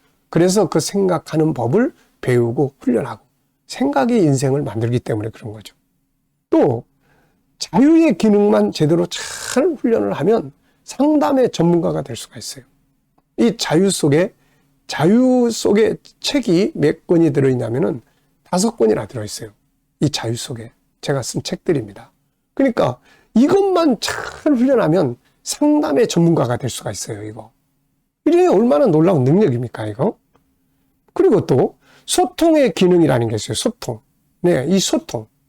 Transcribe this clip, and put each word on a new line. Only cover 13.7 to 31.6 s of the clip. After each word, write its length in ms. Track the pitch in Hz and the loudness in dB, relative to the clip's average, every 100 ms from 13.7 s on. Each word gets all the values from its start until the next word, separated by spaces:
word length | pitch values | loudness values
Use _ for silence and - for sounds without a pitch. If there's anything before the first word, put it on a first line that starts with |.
| 160 196 | 2 2
속에, 440 | - 151 151 185 _ _ _ _ _ - | 2 2 2 0 _ _ _ _ _ -12
자유 640 | - 165 233 254 254 240 | -2 2 4 4 2 0
속에 460 | 220 208 202 202 170 - _ | 0 0 2 2 -2 -10 _
책이 540 | - 285 220 170 226 175 | -4 -2 0 0 0 0
몇 300 | 147 - - | -2 -2 0
권이 280 | 170 160 | 2 2
들어있냐면은 680 | 139 135 123 117 123 202 127 - _ _ _ | 2 0 0 -2 -4 -4 -6 -12 _ _ _
다섯 340 | - 180 220 - | -6 -2 -2 0
권이나 280 | 220 196 104 | 0 0 -4
들어있어요. 440 | 117 104 - 110 _ _ _ _ - | -10 -10 -12 -16 _ _ _ _ -4
이 100 | 143 | -2
자유 260 | - 113 120 | -2 -6 -8
속에 360 | - 117 113 _ _ _ | -10 -14 -16 _ _ _
제가 200 | - 139 | -6 -6
쓴 220 | - - | -4 -8
책들입니다. 680 | - 180 - 139 104 - - _ _ _ _ | -8 -10 -6 -8 -8 -16 -20 _ _ _ _
그러니까 460 | - 269 202 147 123 _ _ _ | -2 -2 0 -4 -4 _ _ _
이것만 680 | 220 294 392 392 359 320 214 | 2 4 2 2 2 0 -2
잘 160 | - - - - 311 247 | -6 -8 -12 -4 -2 0
훈련하면 640 | 262 247 160 180 135 120 _ _ | 2 2 2 0 0 -6 _ _
상담의 640 | - - 294 294 302 277 220 | -12 -2 0 2 0 0 0
전문가가 500 | 175 170 156 123 120 | 2 2 2 0 -4
될 120 | 123 | -6
수가 220 | - 117 | -8 -10
있어요, 320 | 98 - 104 | -10 -10 -12
이거. 280 | 107 113 107 _ _ _ _ _ _ _ 302 | -14 -16 -20 _ _ _ _ _ _ _ 2
이게 220 | 349 359 | 4 4
얼마나 400 | 190 240 294 247 | 4 2 2 4
놀라운 360 | 156 170 160 | 4 4 2
능력입니까, 640 | 127 185 196 120 120 - 107 | 2 2 2 0 -6 -10 -10
이거? 300 | 107 196 - _ _ _ _ _ _ _ _ _ | -4 -4 -6 _ _ _ _ _ _ _ _ _
그리고 320 | - 381 190 - | 0 2 2 2
또 320 | 135 | 2